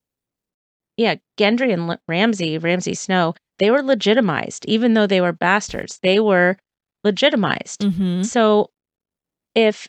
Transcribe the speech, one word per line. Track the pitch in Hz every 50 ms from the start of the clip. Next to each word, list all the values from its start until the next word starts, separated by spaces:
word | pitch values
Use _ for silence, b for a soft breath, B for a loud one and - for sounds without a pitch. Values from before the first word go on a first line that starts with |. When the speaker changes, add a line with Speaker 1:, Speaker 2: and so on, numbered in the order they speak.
| _ _ _ _ _ _ _ _ _ _ _ _ _ _ _ _ _ _ _ -
Speaker 1:
yeah, | 233 214 160 - _ _ _ -
Gendry | 208 202 226 240 262 254 202
and | 170 170 165
L-, | 170 - _ -
Ramsay, | 165 170 202 233 226 190 175 160 156 160
Ramsay | 165 165 175 180 175 - -
Snow, | - - - 190 185 175 165 170 - _ _ _ -
they | 185 208
were | 233 277 285
legitimized, | 262 269 220 - - 214 254 247 190 151 127 - - - - -
even | - 214 220 233 247 226
though | 226 208 196
they | 196 185
were | 180 175 170
bastards. | - - 175 190 214 202 - - - - - - - -
They | 185 185 202
were | 220 214 196 180 180 180 190 - _ _ _ _ _ _ _ _ -
legitimized. | 202 202 180 - 285 311 254 190 156 - - - - - -
Speaker 2:
Mm-hmm. | 202 202 185 170 190 180 175 180 185
Speaker 1:
So | 226 - 247 226 214 214 208 214 - _ _ _ _ _ _ _ _ _ _ _ _ _ _ _ _ -
if | 226 226 214 208 - -